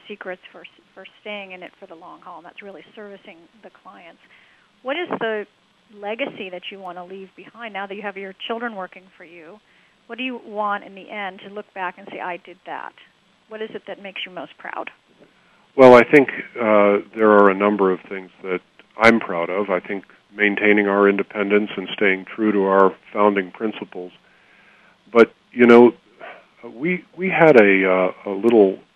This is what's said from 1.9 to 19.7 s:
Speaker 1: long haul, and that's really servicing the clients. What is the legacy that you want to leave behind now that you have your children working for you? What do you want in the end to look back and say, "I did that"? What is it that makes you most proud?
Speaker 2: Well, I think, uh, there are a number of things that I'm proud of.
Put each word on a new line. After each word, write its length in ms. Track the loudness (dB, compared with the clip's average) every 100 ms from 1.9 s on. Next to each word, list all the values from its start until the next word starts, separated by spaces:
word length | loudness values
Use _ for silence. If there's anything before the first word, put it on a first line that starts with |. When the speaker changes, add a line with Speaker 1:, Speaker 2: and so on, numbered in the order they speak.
| -20
Speaker 1:
long 240 | -20 -20
haul, 200 | -20 -20
and 60 | -20
that's 160 | -20
really 220 | -20 -20 -20
servicing 440 | -20 -20 -20 -20 -20 _ _
the 60 | -20
clients. 500 | _ -20 -20 -20 _ _ _ _ _ _ _
What 160 | -10 -8
is 100 | -8 -8
the 280 | -8 -8 -12 _ _ _ _ -16
legacy 520 | -12 -10 -12 -12 -16
that 140 | -16 -18
you 100 | -18
want 180 | -18 -18
to 80 | -18
leave 240 | -18 -20 -20
behind 360 | -20 -20 -16
now 140 | -14 -12
that 80 | -12
you 60 |
have 160 | -14 -14
your 180 | -18 -16 -12
children 300 | -10 -10 -12
working 280 | -16 -18 _ _
for 60 |
you? 360 | -20 -20 -20 -20 _ _ _ _ -20
What 100 | -12
do 60 | -10
you 160 | -10 -14
want 380 | -8 -6 -8
in 100 | -10
the 160 | -20 -18
end 300 | -14 -14 -14
to 100 | -18
look 240 | -18 -16
back 240 | -10 -12 -12
and 100 | -18
say, 80 | -14
"I 180 | -12 -14
did 200 | -18 -20 -16
that"? 260 | -16 -16 _ _ _ _ _ _
What 160 | -14
is 80 | -14
it 100 | -14 -16
that 160 | -18
makes 220 | -16 -16 -14
you 40 |
most 240 | -14 -18 _
proud? 320 | -16 -14 -14 _ _ _ _ _ _ _ _ 6
Speaker 2:
Well, 200 | 8 8
I 80 |
think, 260 | 8 2 2 -6 -14 -6
uh, 400 | 0 2 2 0 -4 0
there 160 | 4
are 180 | 6 6
a 60 | 4
number 360 | -2 0 -2
of 80 | -2
things 280 | -8 -16 -16 _
that 180 | -10 -10 _ _ _ 2
I'm 240 | 2 2
proud 300 | -2 -8 -6
of. 220 | -6 -4